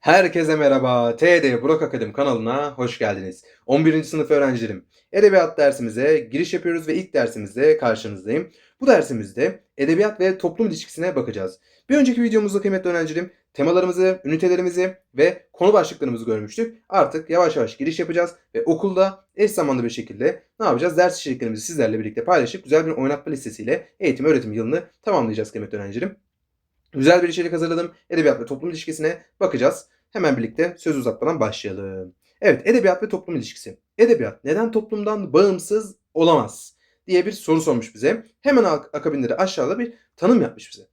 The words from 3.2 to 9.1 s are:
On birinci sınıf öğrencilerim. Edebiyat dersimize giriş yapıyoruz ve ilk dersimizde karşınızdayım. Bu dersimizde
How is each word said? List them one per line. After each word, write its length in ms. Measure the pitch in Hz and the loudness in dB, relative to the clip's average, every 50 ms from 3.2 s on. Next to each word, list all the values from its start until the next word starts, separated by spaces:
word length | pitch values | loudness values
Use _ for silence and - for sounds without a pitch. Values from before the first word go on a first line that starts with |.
| 95 95 87 - _ _ _ _ _ | -8 -12 -14 -16 _ _ _ _ _
On 200 | - 131 147 160 | 0 2 4 4
birinci 220 | 160 156 160 156 | 4 2 2 -2
sınıf 240 | - - 156 147 - | -4 -4 -4 0 2
öğrencilerim. 540 | 151 143 139 135 127 117 113 107 101 92 - _ _ _ _ _ | 2 2 2 2 0 -2 -4 -6 -8 -10 -14 _ _ _ _ _
Edebiyat 460 | - 196 208 208 196 185 165 156 156 | 2 6 6 8 8 6 4 2 0
dersimize 640 | - 147 139 - 127 123 113 101 113 131 147 160 156 - 110 | 2 2 2 2 0 -6 -6 -4 -2 2 2 2 2 0 -2
giriş 220 | 120 143 175 170 - | -4 -4 -4 -2 -4
yapıyoruz 340 | 170 - 175 170 165 156 | -4 -4 -4 -4 -4 -4
ve 80 | 151 160 | -4 -4
ilk 180 | 180 185 - - | -4 -4 -2 -2
dersimizde 640 | 143 120 113 - 113 104 98 101 120 139 156 156 | -2 -2 -2 -4 -8 -12 -8 -4 2 4 4 4
karşınızdayım. 760 | 151 139 120 110 104 - 110 104 92 90 104 120 160 185 - _ _ _ _ _ _ | 4 2 0 -2 -2 -4 -10 -12 -10 -8 -4 -4 -4 -4 -6 _ _ _ _ _ _
Bu 60 | 262 | 4
dersimizde 760 | 277 240 175 147 - | 4 4 4 4 0